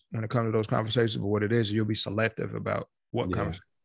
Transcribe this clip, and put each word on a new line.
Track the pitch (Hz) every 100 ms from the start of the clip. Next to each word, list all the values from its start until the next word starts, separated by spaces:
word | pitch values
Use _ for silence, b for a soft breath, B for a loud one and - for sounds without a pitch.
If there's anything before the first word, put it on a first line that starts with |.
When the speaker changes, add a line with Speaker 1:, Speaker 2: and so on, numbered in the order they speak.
| _
Speaker 1:
when | 117
it | 110
comes | 120 113
to |
those | 110 107
conversations, | 117 110 120 117 113
but | 101
what | 104
it | 104
is, | 117 101
you'll | 107 107
be | 110
selective | - 104 113 - -
about | 107 104 104 - _ _
what | 117 92
Speaker 2:
Yeah. | 107
Speaker 1:
conversation | - 90 - _